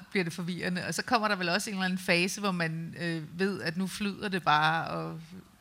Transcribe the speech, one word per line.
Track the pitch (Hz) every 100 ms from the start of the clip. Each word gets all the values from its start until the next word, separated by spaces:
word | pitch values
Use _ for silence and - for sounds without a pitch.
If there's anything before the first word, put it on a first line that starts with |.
| -
bliver | 202
det | 170
forvirrende. | - 175 175 185 180 98
Og |
så | 165
kommer | - 240 214
der | 196
vel | 180
også | 180 214
en | 190
eller | 185
anden | 185
fase, | 190 175 185 196
hvor | 202
man, | 180 165 160 165 -
øh, | 170 165 151 165
ved, | 196 196
at | 151 170
nu | 185
flyder | - 202 190 208
det | 190
bare, | - 147 156 165 156
og | 165 160 165 165 185 - -